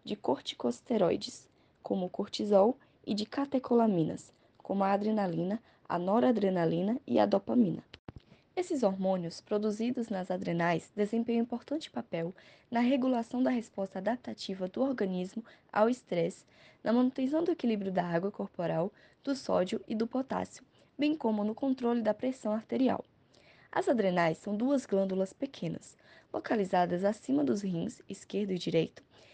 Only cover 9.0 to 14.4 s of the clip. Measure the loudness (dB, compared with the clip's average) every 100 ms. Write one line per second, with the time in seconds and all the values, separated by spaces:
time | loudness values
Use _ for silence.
9 | 0 0 -4 -8 -4 -2 0 -2 -2 -2
10 | -4 -4 -4 -4 -2 0 2 0 -2 -4
11 | -2 -2 0 0 -2 -4 -6 -8 -6 -10
12 | -6 -6 -6 -8 -20 -20 -4 0 2 2
13 | 2 0 -2 0 0 0 -4 -6 -6 -4
14 | -2 -2 -6 -10